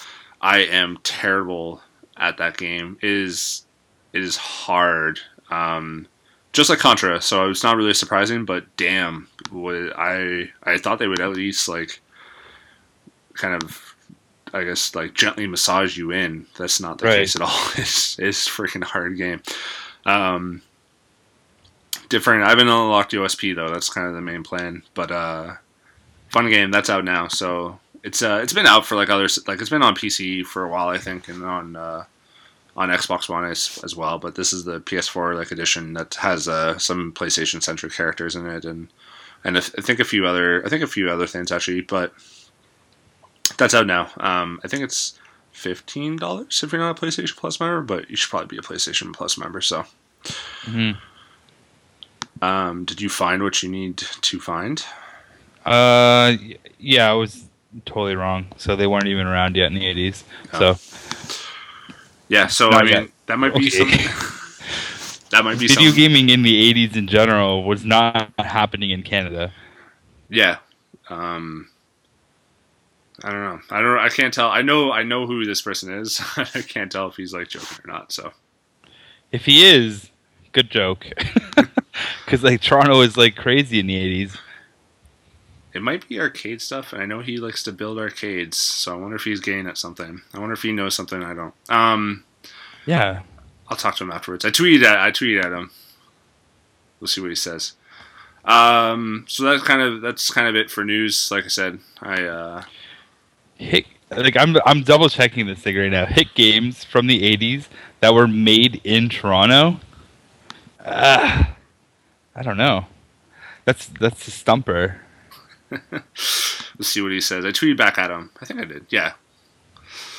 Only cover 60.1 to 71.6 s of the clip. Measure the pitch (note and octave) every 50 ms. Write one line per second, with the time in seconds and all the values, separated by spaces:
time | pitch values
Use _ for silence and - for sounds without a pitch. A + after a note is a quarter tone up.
60.1 | F#2+ - - - - - - - - E2 F#2+ F2+ F#2 - - - - - - -
61.1 | - - - - - - - - - - - - - - - - - - - _
62.1 | _ _ _ - G#2 G#2 F#2 F2+ - - A#2+ A2 A2 A2 G#2+ A2 A2 G2+ G#2+ -
63.1 | _ _ _ - A2+ B2 C3+ C3+ - C3+ C#3 C3+ - F#2+ F#2+ C3+ - - - -
64.1 | - - - - - - - - - - - - - - - - - - - -
65.1 | - - _ - G#2 A2 A2 A2 A2+ A#2+ A#2+ A#2 C#3 - D#3+ D#3 D3 D3 D3+ D#3
66.1 | D3+ C3+ C3 B2+ B2 B2+ A#2+ A#2 A2+ G#2+ A2 A#2 A#2 A#2+ A#2 G#2+ G#2 A2 G2+ F#2
67.1 | G2+ G#2+ A2 A2+ A2 G#2 G2+ G2 F#2+ F#2+ F#2 G2+ G#2 G2+ G2+ A2 A2 A2+ A#2 A#2
68.1 | A#2 A2+ G#2+ G#2+ - - G#2 G#2 - A2 G#2+ G#2 - G2 G2+ G2 F#2+ F#2 F#2 -
69.1 | G#2 G2 F#2 F2 E2+ E2+ F2 F2+ - - - - _ _ - _ _ _ _ _
70.1 | _ _ _ - G#2 A2 G2+ F2+ E2 - _ _ _ _ _ _ _ - _ -
71.1 | F2 E2+ F2 E2+ E2+ E2+ E2 E2 D#2+ D#2